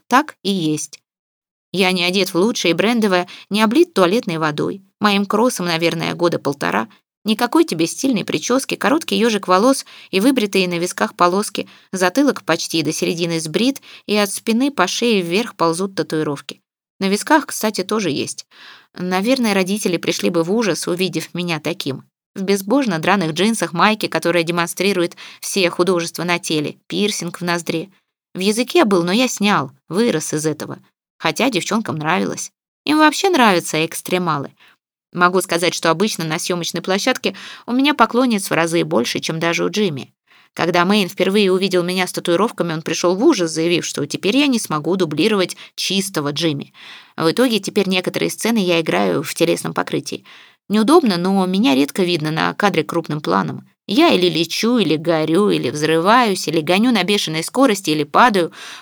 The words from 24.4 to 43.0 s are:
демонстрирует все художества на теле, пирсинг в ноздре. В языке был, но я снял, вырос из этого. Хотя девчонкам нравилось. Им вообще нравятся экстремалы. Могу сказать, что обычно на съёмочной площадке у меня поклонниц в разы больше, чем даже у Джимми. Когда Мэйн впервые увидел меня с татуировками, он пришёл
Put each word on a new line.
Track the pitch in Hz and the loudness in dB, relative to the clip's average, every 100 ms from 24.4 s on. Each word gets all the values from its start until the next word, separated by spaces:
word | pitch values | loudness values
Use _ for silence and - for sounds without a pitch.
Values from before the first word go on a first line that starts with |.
демонстрирует | 165 175 170 - 190 185 175 - - - | 0 -2 -4 0 0 0 -2 -4 -20 -14
все | - 196 170 | -6 0 0
художества | - 180 175 170 - | 2 2 0 -2 -6
на | 170 175 | -4 -4
теле, | - 156 147 - - | -2 -2 -4 -8 -8
пирсинг | 170 208 - 170 - | -2 -2 -2 -8 -6
в | |
ноздре. | 175 170 165 165 156 _ _ _ _ - | -4 -4 -4 -6 -6 _ _ _ _ -4
В | |
языке | 190 214 254 349 226 | 0 0 2 2 4
был, | 190 | 2
но | 170 | 2
я | 202 254 | 2 0
снял, | - 202 180 127 - - | 0 0 0 -2 -10 -6
вырос | 170 233 160 - | 0 0 0 -2
из | 156 156 | -2 -2
этого. | 151 - - _ _ _ - | -4 -8 -12 _ _ _ -6
Хотя | 160 156 247 | -4 0 0
девчонкам | 196 - 214 208 156 | 0 -2 -4 -4 -4
нравилось. | 151 185 185 151 - _ _ _ - | -2 -2 -2 -6 -12 _ _ _ -2
Им | 302 | 4
вообще | 311 294 392 | 4 4 2
нравятся | 339 226 175 165 156 160 | 4 4 4 0 -2 -2
экстремалы. | - - 185 180 147 - _ _ _ _ _ _ | -4 -4 -2 0 -4 -6 _ _ _ _ _ _
Могу | 165 180 185 | 0 2 2
сказать, | 175 170 170 | 0 0 0
что | - 165 | 0 0
обычно | 160 214 - | 2 0 -2
на | 160 160 | -6 -4
съёмочной | - 175 160 170 | -4 -4 -4 -6
площадке | - 190 262 254 - 190 - - - | -2 -2 -2 -2 -4 -6 -14 -16 -4
у | |
меня | 247 285 285 | 0 2 2
поклонниц | 226 233 262 208 - | 2 2 2 0 0
в | |
разы | 160 165 170 | 0 0 0
больше, | 156 180 240 - | 0 0 -2 -4
чем | - 160 | -4 -4
даже | 170 170 175 | -2 -2 -2
у | |
Джимми. | 190 208 139 - _ _ _ _ | -2 -2 -4 -10 _ _ _ _
Когда | - 165 175 175 | -6 -2 2 2
Мэйн | 208 180 | 2 0
впервые | - 185 208 190 | 0 0 2 4
увидел | 185 196 180 | 2 0 0
меня | 175 185 180 | 0 -2 -4
с | |
татуировками, | - - 170 220 - 175 | -4 -2 0 0 -2 -4
он | 160 | -4
пришёл | 160 160 | -6 -2